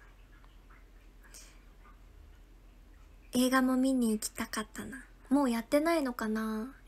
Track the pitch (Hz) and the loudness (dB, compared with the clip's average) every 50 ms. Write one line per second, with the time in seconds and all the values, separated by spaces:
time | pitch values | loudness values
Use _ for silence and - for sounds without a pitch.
0 | - - - - - - - - - - - - - - - - - - - - | -20 -20 -20 -20 -20 -20 -20 -20 -20 -20 -20 -20 -20 -20 -20 -20 -20 -20 -20 -20
1 | - - - - - - - - - - - - - - - - - - - - | -20 -20 -20 -20 -20 -20 -20 -20 -20 -20 -20 -20 -20 -20 -20 -20 -20 -20 -20 -20
2 | - - - - - - - - - - - - - - - - - - - - | -20 -20 -20 -20 -20 -20 -20 -20 -20 -20 -20 -20 -20 -20 -20 -20 -20 -20 -20 -20
3 | - - - - - - - 247 254 254 254 262 254 254 254 254 254 269 269 254 | -20 -20 -20 -20 -14 -6 -2 0 2 4 4 4 2 2 2 2 2 2 2 2
4 | 240 220 214 214 - - - - 226 - - 226 214 - - - 208 220 269 262 | 2 0 0 -2 -4 -6 -8 -8 -8 -6 -6 -8 -8 -8 -10 -14 -12 -12 -12 -14
5 | - - - - - - 262 285 285 247 233 226 226 - - 294 302 339 339 330 | -16 -18 -20 -12 -4 0 2 2 4 2 0 -2 -2 2 2 2 4 4 2 2
6 | 277 262 240 - 226 214 214 220 220 220 220 214 220 269 277 - - | 0 -2 -2 -4 -2 -2 -2 -2 -2 -4 -4 -6 -6 -8 -12 -16 -12